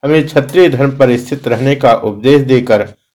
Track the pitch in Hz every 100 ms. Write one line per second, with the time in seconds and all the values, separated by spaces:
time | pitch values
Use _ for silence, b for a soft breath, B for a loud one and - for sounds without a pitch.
0 | 143 156 143 147 135 180 175 131 139 135
1 | 131 120 - 143 120 117 135 139 135 113
2 | 110 104 120 143 131 127 120 107 101 -
3 | _ _